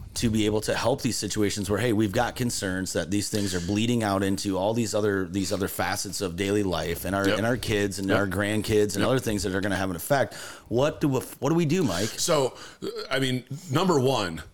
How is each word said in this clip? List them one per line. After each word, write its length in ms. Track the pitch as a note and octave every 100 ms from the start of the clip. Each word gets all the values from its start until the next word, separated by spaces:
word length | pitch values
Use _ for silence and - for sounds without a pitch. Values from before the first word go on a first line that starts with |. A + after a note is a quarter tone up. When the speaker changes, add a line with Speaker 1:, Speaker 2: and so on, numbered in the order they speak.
| - -
Speaker 1:
to 140 | A#2+
be 160 | G#2+ G#2
able 160 | G#2+
to 120 | A2+
help 280 | - A#2 C3+
these 160 | A#2+ -
situations 520 | E2+ G#2+ G2+ G#2+ F#2+
where, 100 | G2+
hey, 120 | B2
we've 220 | G#2 G#2+
got 220 | G2+ A#2 -
concerns 580 | A#2+ - G2 F#2 F#2
that 180 | G2 E2
these 180 | G2+ -
things 240 | G#2+ G2+
are 60 | F2+
bleeding 440 | F2 G#2 A#2 A#2+
out 200 | G#2+ G2
into 340 | G2 F#2+ G2+ F#2
all 160 | G2+
these 220 | A#2 G#2+ G#2+
other, 300 | G#2 G2 F2+
these 240 | G2 F2+
other 160 | F#2+ F#2+
facets 540 | - F#2 G#2 G2 E2+
of 140 | F#2+ E2+
daily 260 | G2 G#2
life 400 | F#2+ E2 E2 E2+
and 100 | F2+
our, 140 | G2 G2
Speaker 2:
Yep. 100 | G#2
Speaker 1:
and 80 | A2+
our 120 | B2
kids 420 | - G#2 G2+ F#2+
and 80 | F#2+
Speaker 2:
Yep. 80 | G2
Speaker 1:
our 80 | G2+
grandkids 680 | F#2 G2+ G#2+ G#2 G#2+ G#2 F#2+
and 60 |
Speaker 2:
Yep. 60 | A2
Speaker 1:
other 120 | C3
things 240 | A#2+ G2+
that 100 | F#2+
are 60 | F#2+
gonna 140 | G2+ F#2
have 140 | F#2+
an 60 | E2
effect? 360 | - C#3 A2 - - - -
What 320 | A2+ D3+ -
do, 80 | D3+
what 400 | B2+ - - C3+
do 60 | E3
we 100 | D#3
do, 180 | F#3
Mike? 240 | C3 F2 A#2 -
Speaker 2:
So, 340 | - D3 B2+ - - - - - -
I 80 | C3+
mean, 240 | C3 B2+ - C3+ F3+
number 300 | C#3+ F#3+ D3
one, 420 | B2+ B2 F#2 D#2+ -